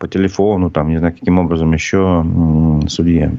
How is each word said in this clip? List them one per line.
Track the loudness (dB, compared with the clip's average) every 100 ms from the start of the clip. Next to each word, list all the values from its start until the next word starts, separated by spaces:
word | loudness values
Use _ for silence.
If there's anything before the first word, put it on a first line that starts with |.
по | -6
телефону, | -2 -2 0 0 0 0
там, | -2 -2
не | 0
знаю, | -2
каким | -2 0 0
образом | 2 0 0
ещё, | 0 0 0 2 2
м, | 0 0 2 2 2 0 -2
судье? | -2 0 0 0